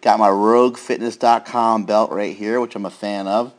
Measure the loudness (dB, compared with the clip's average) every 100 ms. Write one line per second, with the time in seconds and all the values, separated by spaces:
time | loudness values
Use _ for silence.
0 | 2 4 4 4 4 4 2 0 -8 -6
1 | -6 -2 2 2 0 -2 0 0 0 0
2 | 0 -2 -8 -8 -6 -4 -4 -6 -10 -10
3 | -8 -6 -4 -4 -4